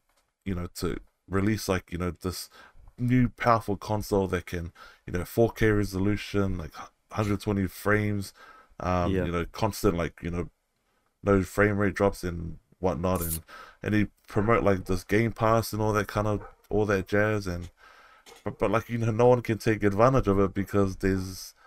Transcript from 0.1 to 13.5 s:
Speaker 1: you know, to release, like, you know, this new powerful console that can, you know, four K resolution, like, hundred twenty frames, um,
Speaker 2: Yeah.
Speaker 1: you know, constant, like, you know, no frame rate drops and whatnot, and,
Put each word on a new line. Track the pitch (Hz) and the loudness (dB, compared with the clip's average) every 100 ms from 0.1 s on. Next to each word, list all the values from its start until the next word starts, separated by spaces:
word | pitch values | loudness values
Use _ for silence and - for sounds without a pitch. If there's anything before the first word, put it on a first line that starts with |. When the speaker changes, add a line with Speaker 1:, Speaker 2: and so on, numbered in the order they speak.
| _ _ _ 95 | _ _ _ -6
Speaker 1:
you | 87 | -6
know, | 90 - | -6 -6
to | 87 - - _ - | -6 -6 -10 _ -6
release, | 95 101 107 - | 0 0 0 0
like, | 92 - | -2 -2
you | 85 | -6
know, | 87 82 | -6 -4
this | 92 87 - - - - - - | -6 -6 -10 -20 -20 -20 -20 -6
new | 120 127 120 | 0 2 2
powerful | - 123 113 - 98 | 0 2 2 2 -4
console | - 107 101 101 95 | -2 -4 0 0 2
that | 90 - | -2 -4
can, | 87 85 - - - - | -8 -8 -12 -20 -20 -8
you | |
know, | 90 85 | -6 -2
four | - 113 | 2 2
K | - 110 | 2 2
resolution, | 104 98 92 101 101 - 101 98 92 | 2 0 -2 -2 -2 -2 -2 -2 -4
like, | 78 - - _ _ | -8 -14 -20 _ _
hundred | - 104 101 | -4 -2 -2
twenty | - 98 92 | -2 -2 -2
frames, | - 101 107 104 101 98 - - - - - | -2 0 2 0 -4 -6 -14 -20 -20 -20 -8
um, | 90 90 87 | -2 0 0
Speaker 2:
Yeah. | 95 85 | 0 0
Speaker 1:
you | |
know, | 85 85 | -2 -4
constant, | - 110 - 104 85 | -2 -4 0 0 2
like, | 80 - | -2 -6
you | 85 | -6
know, | 87 80 - _ _ _ _ _ _ | -6 -6 -10 _ _ _ _ _ _
no | 101 98 | 2 2
frame | 92 - 104 101 | 2 2 2 4
rate | 101 | 0
drops | 85 101 - 90 | 2 2 2 -6
and | 85 82 80 _ _ | -6 -8 -12 _ _
whatnot, | 90 71 92 92 | -2 0 0 0
and, | 85 80 - | -2 -6 -10